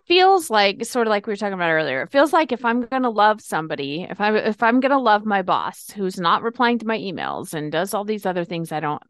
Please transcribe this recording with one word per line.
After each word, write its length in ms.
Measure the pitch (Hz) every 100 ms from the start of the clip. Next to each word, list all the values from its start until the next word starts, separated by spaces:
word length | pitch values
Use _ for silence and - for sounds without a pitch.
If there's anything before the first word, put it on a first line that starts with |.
| -
feels 420 | 349 370 392 311
like, 340 | 220 202 -
sort 220 | 226 254 220
of 60 |
like 160 | 208 220
we 60 |
were 40 | 202
talking 160 | 208
about 160 | 190 170
earlier, 320 | 160 151 131
it 100 | 156
feels 220 | 277 294
like 180 | 339 311
if 140 | 233 240
I'm 220 | 240 233
gonna 240 | 262 254
love 280 | 214 208 214
somebody, 680 | - 165 156 151 139 156 185
if 100 | -
I'm, 160 | 208 214
if 280 | - 214
I'm 160 | 226 254
gonna 180 | 262 277
love 280 | 240 208 214
my 180 | 202
boss 480 | 185 147 90 - -
who's 280 | 208 190 190
not 220 | 170 -
replying 380 | 233 240 240 240
to 80 | 220
my 100 | 226
emails 560 | 190 131 67 71 156
and 180 | 160 151
does 220 | 156 196
all 100 | 208
these 220 | 208 214 202
other 200 | 180 170
things 260 | 170 165
I 80 | 156
don't 240 | 151 147 _